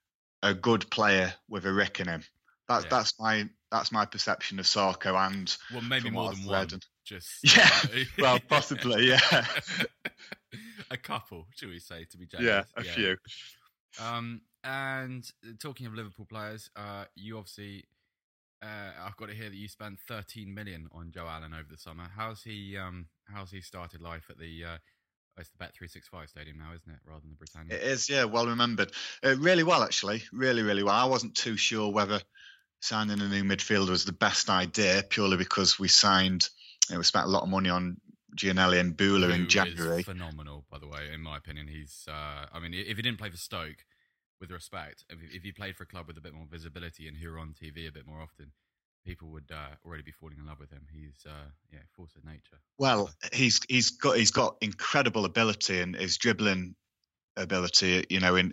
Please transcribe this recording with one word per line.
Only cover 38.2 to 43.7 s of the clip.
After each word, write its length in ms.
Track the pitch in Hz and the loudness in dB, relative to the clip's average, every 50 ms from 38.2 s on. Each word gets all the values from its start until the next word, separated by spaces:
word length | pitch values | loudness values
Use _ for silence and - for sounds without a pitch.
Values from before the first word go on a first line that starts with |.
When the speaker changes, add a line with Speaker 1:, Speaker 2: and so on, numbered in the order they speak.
| _ _ - | _ _ -8
Speaker 1:
Gianelli 440 | - - 98 92 95 95 92 90 87 | -2 0 2 4 4 6 6 6 6
and 180 | 90 90 82 - | 4 4 2 2
Bula 300 | 98 98 98 101 92 87 | 4 4 6 6 6 4
Speaker 2:
Who 60 | 87 | 4
Speaker 1:
in 80 | 87 90 | 2 4
Speaker 2:
is 20 | 87 92 | 4 4
Speaker 1:
January. 500 | 98 95 87 85 85 85 82 85 85 90 | 4 4 2 0 -2 -2 0 0 -2 -2
Speaker 2:
phenomenal, 600 | - 95 92 90 82 78 76 76 71 73 73 71 _ | -4 -6 -10 -10 -10 -10 -12 -12 -14 -14 -16 -18 _
by 80 | - 71 | -18 -18
the 80 | 76 73 | -16 -12
way, 220 | 73 73 73 73 78 | -12 -12 -10 -10 -10
in 80 | 80 | -10
my 160 | 80 78 76 73 | -10 -10 -12 -12
opinion. 300 | - - 76 76 73 76 | -12 -12 -14 -14 -12 -12
He's, 380 | 76 78 76 71 - - - - | -14 -14 -14 -16 -18 -18 -14 -12
uh, 360 | 78 76 76 73 71 71 71 71 - | -10 -10 -8 -10 -10 -12 -14 -14 -14
I 60 | 82 | -12
mean, 140 | 85 85 85 | -10 -8 -8
i-, 40 | 90 | -8
if 200 | 101 - 110 98 | -6 -6 -6 -4
he 40 | 113 | -4
didn't 140 | 123 117 98 | -4 -4 -4
play 120 | 110 104 | -10 -12
for 80 | 85 85 | -12 -12
Stoke, 480 | - - - 92 82 78 | -14 -10 -10 -10 -10 -10